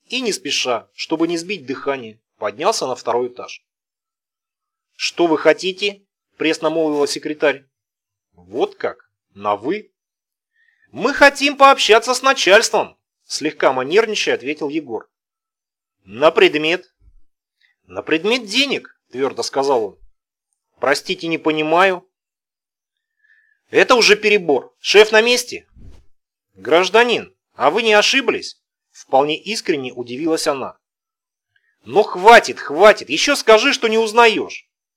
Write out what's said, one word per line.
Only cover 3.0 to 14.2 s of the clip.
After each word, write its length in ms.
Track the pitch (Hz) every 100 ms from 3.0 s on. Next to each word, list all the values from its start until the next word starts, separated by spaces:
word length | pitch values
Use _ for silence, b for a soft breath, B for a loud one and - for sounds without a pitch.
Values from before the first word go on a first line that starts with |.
| 123 117 123
этаж. 360 | 123 - - _ _ _ _ _ _ _ _ _ _ _ _ _
«Что 320 | - - - 170
вы 120 | 151
хотите?» 640 | 160 151 180 185 208 196 _ _ _ -
пресно 340 | 151 156 160
молвила 360 | 160 156 147 143
секретарь. 580 | 147 151 151 151 135 _ _ _ _ _ _ _
«Вот 400 | _ 87 110 139
как? 360 | - 104 - _ _ _
На 240 | 98 104 104
«вы»?» 340 | 120 208 - _ _ _ _ _ _ _ _ _ _
«Мы 200 | 123 220
хотим 440 | 269 285 277 277 277
пообщаться 580 | 277 269 - 220 233
с 60 | 247
начальством», 760 | 269 269 - 202 226 208 110 _ _ _ -
слегка 460 | - 151 - 160
манерничая 640 | 127 135 190 226 208